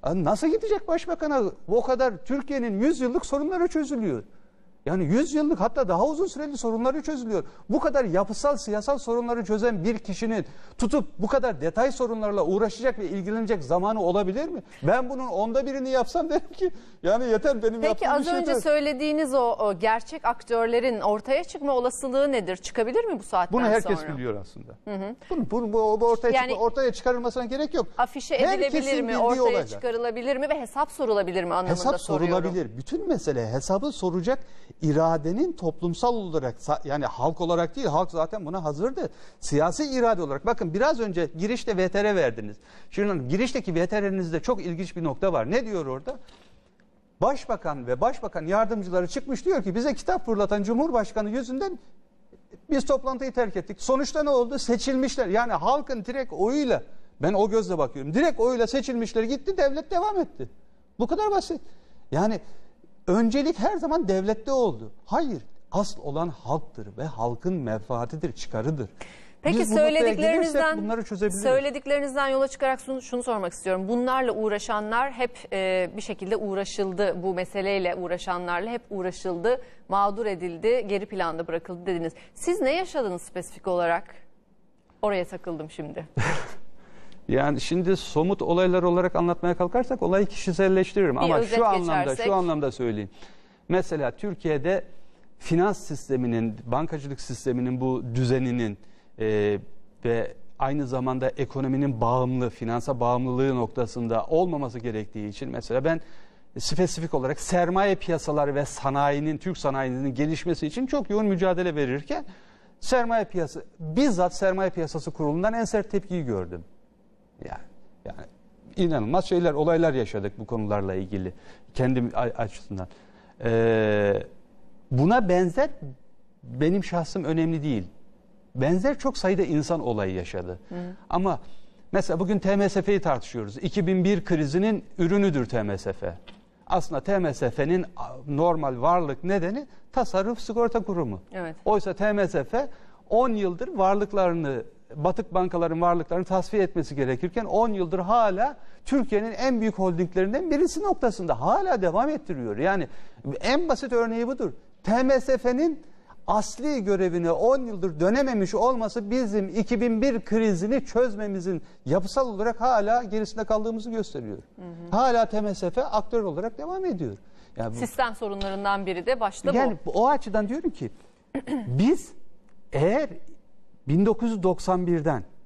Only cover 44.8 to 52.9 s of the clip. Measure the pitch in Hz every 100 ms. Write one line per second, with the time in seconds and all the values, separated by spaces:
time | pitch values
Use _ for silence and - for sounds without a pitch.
44.8 | 185 - 160 131 196 160 113 220 220 196
45.8 | 139 131 185 262 - - - - _ _
46.8 | - _ _ _ 208 285 - 220 170 143
47.8 | 120 123 214 277 214 175 156 196 220 226
48.8 | 185 185 180 277 262 247 359 349 185 185
49.8 | 269 - - 359 - 214 202 208 196 233
50.8 | 311 240 214 - 208 233 254 262 392 359
51.8 | - - _ _ - - - - - 277
52.8 | -